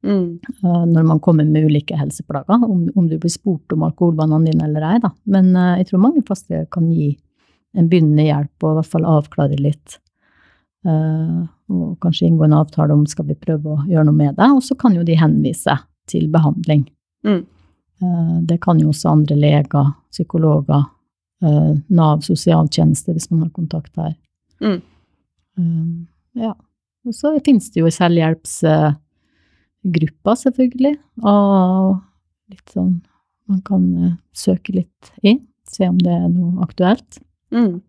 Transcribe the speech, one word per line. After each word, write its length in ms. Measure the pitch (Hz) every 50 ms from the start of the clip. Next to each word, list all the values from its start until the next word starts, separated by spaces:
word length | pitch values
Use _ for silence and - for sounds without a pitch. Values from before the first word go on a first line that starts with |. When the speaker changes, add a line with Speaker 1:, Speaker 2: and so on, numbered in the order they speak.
| -
Speaker 1:
Mm. 340 | 196 202 196 180 170 170 170 - - - _ 190
Speaker 2:
Eh, 200 | 180 175 175 170
når 200 | 170 165 160 160
man 140 | 160 160 156
kommer 240 | - - 170 156 151
med 200 | 151 156 151 156
ulike 320 | 156 151 147 147 - -
helseplager, 640 | 147 143 147 - - - _ - 139 131 - 190 240 240
om, 220 | 226 202 180 170 170 -
om 140 | 202 175 165
du 80 | 160 160
blir 140 | 160 170 170
spurt 400 | - _ 208 180 156 _ _ 175
om 140 | 156 156 160
alkoholvanene 640 | 151 _ 180 170 170 156 156 156 156 156 160 160
dine 180 | 156 160 156 151
eller 160 | 151 151 156 156
ei, 80 | 185 240
da. 160 | 233 202 - _ _
Men, 320 | 214 196 190 185 185 180
eh, 220 | 180 180 180 180 180
jeg 100 | 185 -
tror 140 | - 185 196
mange 220 | 254 339 311 226
fastleger 420 | - 202 185 - _ 170 160 156 -
kan 200 | - 180 165 165 165
gi 220 | 165 151 143 143 _ _ _ _ _ _ _ _ _ _ _ _
en 140 | 202 175 165
begynnende 360 | 170 180 160 151 151 151 151
hjelp, 260 | 156 147 143 147 143 _ _ -
og 80 | 156 156
i 60 | 156
hvert 120 | 160 - -
fall 120 | 170 165
avklare 500 | 170 160 151 147 151 - - 147 139 143
litt. 400 | 139 139 147 147 - _ - - - _ _ _ _ _ _ _ _ _ _ _ _ _ _ _ _ _
Eh, 560 | 180 160 156 156 160 156 160 160 165 165 170 170 165 _ _ _ _
og 280 | 185 180 170 160 170 -
kanskje 260 | - 175 160 - 175
inngå 180 | 170 165 160 156
en 100 | 151 151
avtale 360 | 151 156 151 - - 151 147 151
om 120 | 147 147
skal 220 | 147 - - 156 143
vi 80 | 151 151
prøve 360 | - - 165 151 147 156 151
å 60 | 151 143
gjøre 200 | 175 180 160 156 151
noe 80 | 147
med 200 | 151 147 143 139
det, 120 | - 190 254
og 120 | 285 262 254
så 120 | - 269
kan 200 | 262 - 254 196
jo 80 | 170 170
de 100 | 170 165
henvise 600 | 160 160 156 156 147 151 - - - - - 143 131 - _ _ _ _ -
til 200 | - 165 165 156
behandling. 580 | 151 160 156 147 151 175 170 - 156 147 139 - _ _ _ _ _ _ _
Speaker 1:
Mm. 180 | 208 208 175 160 - _ _ _ _ _ _ _ _ _ _
Speaker 2:
Eh, 320 | 185 180 175 170 165 165 165 170 165 160
det 80 | 165 170
kan 200 | - - 170 156
jo 80 | 156 156
også 220 | 151 - - 165 156
andre 240 | 151 151 147 151
leger, 560 | 143 147 147 147 147 147 - - 143 143 143 143 _ _ _
psykologer, 760 | - - 175 - - 170 160 156 147 151 143 - 151 143 147 - _ _ _ _ _ _ _ _ _ _ -
eh, 320 | 160 147 147 156 156 151 151 147 _ 208
nav, 320 | 170 165 156 151 151 151
sosialtjeneste, 880 | - 180 156 - - 165 160 156 147 - - 165 156 156 - - - 170
hvis 160 | 160 - -
man 140 | 175 160 160
har 80 | 165 -
kontakt 380 | - 170 151 - 160 147 - _
der. 220 | - 165 156 160 _ _ _ _ _ _ _ _ _
Speaker 1:
Mm. 200 | - 220 196 175 - _ _ _ _ _ _ _ _ _ _ _ _ _ _ 190
Speaker 2:
Eh, 840 | 175 170 165 165 160 165 170 170 170 - _ _ _ _ _ 247 226
ja. 80 | 220 208 _ _ _ _ _ _ _ _ _ _
Og 80 | 240 226
så 180 | - - 285 311 294 294
finnes 260 | - 277 214 - -
det 100 | _ -
jo 120 | 165 165 165
selvhjelps, 640 | - 185 175 170 170 160 156 160 160 _ - - - -
eh, 260 | 160 156 156 156 151 147 - _ _ _ _ _ _ _ _ _ _ _ _ _ _ _ _ _
grupper, 520 | 196 175 175 160 156 - _ _ 202 220
selvfølgelig, 600 | 247 - 269 247 - 254 247 247 254 254 285 294 294 _ _ _ - 240
og 800 | 208 202 208 202 196 196 190 185 180 185 190 190 190 190 185 - _ _ _ _ _ _ _ _ _
litt 220 | 202 - _ _ _
sånn, 220 | 196 180 185 180 170 - _ _ _ _ _ _ _ _ _
man 120 | 196 190 190
kan, 220 | - 196 185 180 180 175 175 170
eh, 120 | 175 170 170 _ _ _
søke 400 | - - - 185 180 _ - 190
litt 380 | 185 175 _ _ _ _ - _ - -
i, 160 | 202 226 285 - _ _ _ _ -
se 180 | - - 190 180
om 80 | 180 180
det 140 | 180 175 175
er 160 | 170 175 175
noe 320 | 175 180 180 170 180 185 185
aktuelt. 560 | 165 - - 180 180 202 - - _ - - _ _ _ _ _ _ -
Speaker 1:
Mm. 280 | 233 240 208 175 175 -